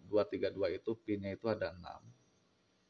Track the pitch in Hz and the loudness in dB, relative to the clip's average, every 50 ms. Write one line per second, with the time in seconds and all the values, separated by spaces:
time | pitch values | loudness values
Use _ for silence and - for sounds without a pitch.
0 | - - 98 104 101 - - 98 98 95 - 95 98 90 85 - - - 113 - | -4 2 2 2 4 2 0 0 0 0 0 2 0 0 0 0 -2 -2 -4 -2
1 | _ - 104 98 98 98 95 - - 113 107 - 90 85 90 90 87 - - - | _ -2 -2 -2 -2 -2 -4 -2 0 0 0 0 0 -4 -4 -6 -10 -12 -12 -12
2 | - 113 - _ _ _ _ _ _ _ _ _ _ _ _ _ _ _ | -14 -20 -20 _ _ _ _ _ _ _ _ _ _ _ _ _ _ _